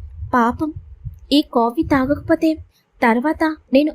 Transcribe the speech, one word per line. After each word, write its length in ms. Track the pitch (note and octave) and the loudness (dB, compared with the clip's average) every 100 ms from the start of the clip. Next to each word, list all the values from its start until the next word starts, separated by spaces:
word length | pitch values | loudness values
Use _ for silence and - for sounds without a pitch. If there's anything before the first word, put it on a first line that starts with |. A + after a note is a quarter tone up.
| - - - | -18 -14 -2
పాపం 400 | B3 A#3 A#3+ D#4 E4 - - - - - | 0 0 0 -6 -8 -14 -16 -16 -16 0
ఈ 100 | C#4+ | 0
కాఫీ 420 | - A#3 A#3 B3 | 2 0 0 0
తాగకపోతే 720 | - C#4 C4 D4 - D#4+ D#4+ D#4+ - _ _ _ | 0 0 0 -2 0 0 0 -2 -8 _ _ _
తర్వాత 540 | A#3+ A#3 D4 D#4+ D#4+ D#4 _ | 0 2 0 -2 -2 -4 _
నేను 200 | C4 D4+ | 2 2